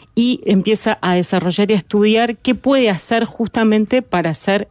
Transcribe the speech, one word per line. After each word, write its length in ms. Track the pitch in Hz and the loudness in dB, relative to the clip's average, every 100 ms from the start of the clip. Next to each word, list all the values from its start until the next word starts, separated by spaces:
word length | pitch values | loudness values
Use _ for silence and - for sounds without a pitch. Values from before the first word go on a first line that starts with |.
| - | -8
y 280 | - 240 254 - | -2 0 -2 0
empieza 540 | 196 208 214 220 - | 0 2 0 -2 -2
a 140 | 185 180 | 0 0
desarrollar 560 | 170 185 180 175 202 | 0 -2 -2 0 0
y 20 | |
a 40 | 208 | 0
estudiar 600 | - 208 214 220 240 220 | 0 0 2 2 0 -2
qué 160 | - | -4
puede 380 | 247 262 269 233 | -2 0 2 2
hacer 320 | 175 - 233 | 0 -2 -2
justamente 800 | 233 - 226 240 220 214 214 254 | -2 -4 -4 0 2 2 2 -2
para 320 | 247 180 160 156 | 0 -2 -2 -4
ser 320 | - 196 202 | -2 -2 -2